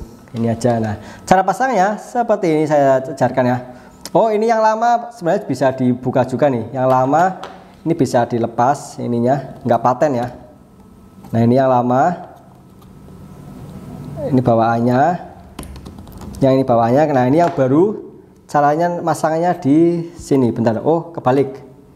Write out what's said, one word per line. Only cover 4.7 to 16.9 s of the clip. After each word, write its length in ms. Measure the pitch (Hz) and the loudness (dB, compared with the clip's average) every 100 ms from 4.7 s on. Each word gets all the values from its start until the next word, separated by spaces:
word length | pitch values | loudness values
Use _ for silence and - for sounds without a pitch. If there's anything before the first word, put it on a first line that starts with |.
| 220 240 233 - - | 2 0 0 -2 -6
sebenarnya 320 | 170 196 - | -2 -2 -2
bisa 240 | 139 131 | -2 0
dibuka 560 | 131 123 123 131 123 127 | 2 0 0 0 0 0
juga 240 | 123 147 | 0 0
nih. 160 | 120 107 131 | 0 -4 -2
Yang 120 | 131 | 2
lama 320 | 127 131 156 185 180 - - - - 160 | 2 2 2 0 -2 -14 -18 -20 -8 -4
ini 60 | 160 | -2
bisa 320 | 127 123 120 | 0 0 0
dilepas 720 | 120 113 - 123 139 - - | -2 -2 0 0 0 -6 -10
ininya, 560 | 120 117 120 139 - - | -4 0 0 0 -4 -6
nggak 180 | 120 117 | 0 0
paten 380 | 127 127 151 120 | 0 0 0 -2
ya. 80 | 120 - - - - - - - - - - | -6 -10 -20 -20 -20 -20 -20 -20 -20 -20 -4
Nah 80 | 113 | 0
ini 160 | 117 127 | 4 4
yang 160 | 131 | 4
lama, 560 | 123 123 127 165 170 - - - - - - - - - - - - - - - - - - - - 285 | 2 2 2 0 -2 -10 -20 -20 -20 -20 -20 -20 -20 -20 -20 -20 -20 -20 -18 -18 -16 -16 -14 -12 -8 -2
ini 140 | 127 | 2
bawaannya, 580 | 123 113 113 117 120 123 156 180 - - - - - - - - - - - - | 4 4 2 2 2 2 2 0 -8 -20 -20 -18 -16 -16 -18 -18 -18 -16 -14 -2
yang 100 | 135 135 | 2 2
ini 40 | 131 | 2
bawaannya. 340 | 117 117 | 2 4